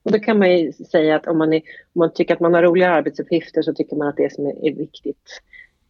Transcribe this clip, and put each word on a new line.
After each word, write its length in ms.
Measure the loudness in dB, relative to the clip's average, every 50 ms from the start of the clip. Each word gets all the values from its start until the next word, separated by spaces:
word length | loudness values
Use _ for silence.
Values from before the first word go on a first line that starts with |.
| -6
Och 80 | -2
då 80 | -2 -2
kan 200 | 0 0 2 2
man 120 | 4 4 4 2
ju 120 | 0 -2 -6
säga 420 | -12 -10 -2 0 2 2 2 2
att 120 | 0 0 -2
om 100 | -2 0
man 160 | 0 0 0
är, 80 | -2 -2 -6 -20 -20 -20 _ -2
om 60 | -2
man 140 | -2 0 0
tycker 200 | -2 -2 -2 0
att 60 | 0
man 140 | 2 2 2
har 100 | 4 4
roliga 260 | 4 4 4 2 2
arbetsuppgifter 680 | 2 0 0 -2 -6 -8 -8 -4 -4 -4 -4 -4 -4 -4
så 120 | -2 -2 -2
tycker 220 | -6 -6 -6 -6
man 120 | -6 -4 -4
att 100 | -2 -2
det 160 | -4 -4 -4
som 120 | -6 -8
är, 200 | -8 -8 -4 -4
är 100 | -6 -4
viktigt, 640 | -6 -10 -12 -14 -16 -12 -12 -12 _ _ -20 -20 -20 _ _ _ -20 -20 _ _ _ _ _